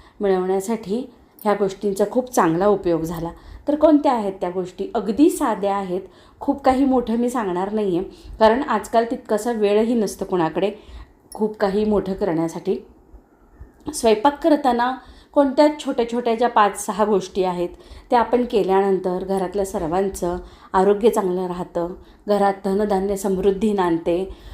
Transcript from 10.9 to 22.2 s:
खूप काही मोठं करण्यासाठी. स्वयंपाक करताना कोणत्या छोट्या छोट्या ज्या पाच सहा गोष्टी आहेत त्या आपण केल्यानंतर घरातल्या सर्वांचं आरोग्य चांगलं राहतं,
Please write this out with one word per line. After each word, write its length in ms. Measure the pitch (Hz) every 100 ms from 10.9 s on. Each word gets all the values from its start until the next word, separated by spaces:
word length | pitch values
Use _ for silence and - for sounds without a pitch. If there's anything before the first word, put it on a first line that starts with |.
| - - _ _
खूप 240 | - 214 -
काही 280 | 202 202 214
मोठं 280 | 202 185
करण्यासाठी. 720 | 190 196 160 165 175 190 226 - - _ - _ _ _ - - _ -
स्वयंपाक 500 | - 226 214 285 285
करताना 520 | 330 294 254 233 247 262 - - _
कोणत्या 340 | 294 277 277 302 302
छोट्या 320 | 262 254 233
छोट्या 240 | 240 240 226
ज्या 140 | 233
पाच 360 | 226 202 196 -
सहा 200 | 185 208
गोष्टी 380 | 190 185 196
आहेत 260 | 185 175 175 - - - -
त्या 100 | 240
आपण 260 | 226 247 240
केल्यानंतर 800 | 214 180 190 196 185 190 180
घरातल्या 420 | 190 190 180 202 190
सर्वांचं 720 | 196 160 180 196 190 175 180 - - -
आरोग्य 360 | 190 196 202 226
चांगलं 380 | 214 190 180 180
राहतं, 420 | 175 170 175 175 190 - -